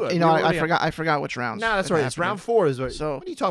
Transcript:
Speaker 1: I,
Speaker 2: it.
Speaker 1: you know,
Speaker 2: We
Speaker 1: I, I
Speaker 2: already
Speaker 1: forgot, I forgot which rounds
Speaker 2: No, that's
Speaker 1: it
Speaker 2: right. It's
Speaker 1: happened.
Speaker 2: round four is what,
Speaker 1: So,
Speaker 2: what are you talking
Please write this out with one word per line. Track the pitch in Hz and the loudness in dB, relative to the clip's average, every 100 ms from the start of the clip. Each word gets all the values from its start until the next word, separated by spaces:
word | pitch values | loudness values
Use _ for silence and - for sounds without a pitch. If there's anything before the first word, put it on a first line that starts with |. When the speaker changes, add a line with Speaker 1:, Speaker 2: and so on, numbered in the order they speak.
| 147 | 0
Speaker 1:
I, | |
Speaker 2:
it. | |
Speaker 1:
you | 175 | 2
know, | 165 | 4
Speaker 2:
We | |
Speaker 1:
I, | 160 | 4
I | |
Speaker 2:
already | 160 175 | 2 0
Speaker 1:
forgot, | 160 170 | 0 0
I | 160 | 0
forgot | - 160 147 | -2 0 0
which | 147 127 | -2 -4
rounds | 120 113 | -6 -2
Speaker 2:
No, | 226 202 | -2 0
that's | 185 | 2
Speaker 1:
it | |
Speaker 2:
right. | 165 127 | 2 0
It's | 156 | 0
Speaker 1:
happened. | 175 | -2
Speaker 2:
round | 208 | -2
four | - 233 160 | 2 4 4
is | 127 | 0
what, | 131 | -4
Speaker 1:
So, | 117 151 135 | -4 -6 -6
Speaker 2:
what | 370 | -8
are | |
you | 320 | -4
talking | 196 | -2